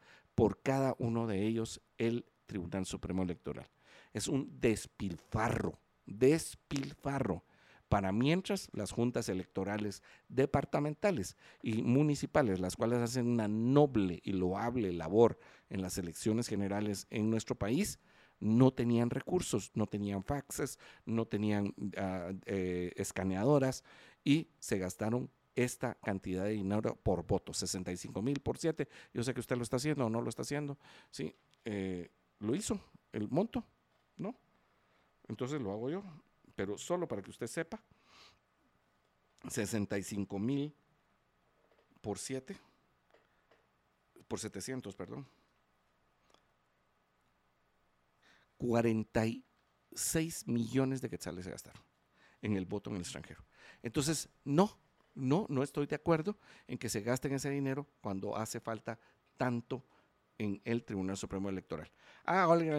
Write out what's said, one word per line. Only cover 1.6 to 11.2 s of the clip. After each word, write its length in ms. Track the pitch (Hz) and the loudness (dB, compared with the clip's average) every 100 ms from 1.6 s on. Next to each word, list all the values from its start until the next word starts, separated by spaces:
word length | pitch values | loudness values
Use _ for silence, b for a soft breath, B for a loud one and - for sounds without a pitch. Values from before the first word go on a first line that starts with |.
| 113 - _ - | -2 -8 _ -2
el 280 | 117 117 - _ - | 0 0 -4 _ -8
Tribunal 380 | 104 85 95 92 | -6 -4 -4 -4
Supremo 380 | 95 - 92 | -6 -4 -2
Electoral. 460 | 90 82 71 - - _ B B B | -2 -4 -8 -8 -12 _ B B B
Es 160 | 110 - | -6 -2
un 320 | 135 - 131 | 0 -2 2
despilfarro, 1200 | 120 104 - - 98 82 - 110 117 117 - - _ _ - | 2 2 -2 -6 -6 -6 -4 0 2 0 -2 -4 _ _ -12
despilfarro. 1400 | 101 131 160 - - - 139 143 - 143 139 113 85 - b b b b | 4 6 6 0 -12 -6 -4 -4 -6 -4 0 0 -2 -6 b b b b
Para 240 | 101 95 | 2 4
mientras, 560 | 104 135 180 - 196 - | 2 4 2 0 -4 -4
las 180 | - 98 | -6 -4
juntas 380 | - 120 120 113 | 0 2 2 0
electorales 720 | 92 92 - 95 104 104 - B B B | -2 -4 -4 -2 -2 -4 -8 B B B
departamentales 1120 | 123 139 143 147 151 147 151 208 151 | 0 2 2 0 0 0 0 0 0